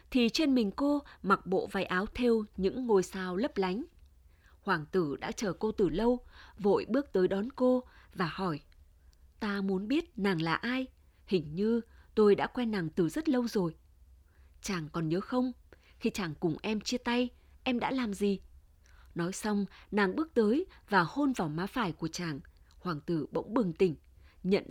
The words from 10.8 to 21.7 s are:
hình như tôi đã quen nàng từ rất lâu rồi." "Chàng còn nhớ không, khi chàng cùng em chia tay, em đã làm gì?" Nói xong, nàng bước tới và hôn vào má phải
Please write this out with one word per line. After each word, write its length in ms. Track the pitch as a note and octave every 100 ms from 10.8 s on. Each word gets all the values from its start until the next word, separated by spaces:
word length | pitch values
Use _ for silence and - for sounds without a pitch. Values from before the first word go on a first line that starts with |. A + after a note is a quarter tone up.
| C4 - _ _ -
hình 300 | F#3 D3 D#3+
như 260 | G#3+ A#3 - - - -
tôi 200 | G#3 F3+
đã 120 | C#3
quen 240 | - A#3
nàng 180 | G#3 D#3+
từ 200 | - E3
rất 200 | D4 D#4+
lâu 180 | B3 A#3+
rồi." 280 | A3 E3+ - _ - - - - _ - -
"Chàng 280 | - F3+ D3+
còn 180 | E3+ D#3+
nhớ 120 | E3+
không, 300 | - B3+ B3+ B3 - - - -
khi 100 | A3+
chàng 240 | - F3 D3
cùng 180 | F3 D3+
em 200 | G#3 A3
chia 160 | - B3
tay, 320 | - A#3+ B3 - - -
em 160 | - A#3+
đã 120 | G3
làm 220 | C4 A#3
gì?" 260 | F#3+ G3+ F#3+ - - - _ - - - -
Nói 180 | E3+
xong, 320 | G3 G#3+ G#3 G3 - -
nàng 240 | G#3 G3 F#3
bước 180 | D#4+
tới 320 | - G#3 C4+ F#4+ - -
và 120 | G3
hôn 320 | E3+ C#4 C#4+
vào 160 | B3 E3
má 160 | D3+
phải 260 | G3+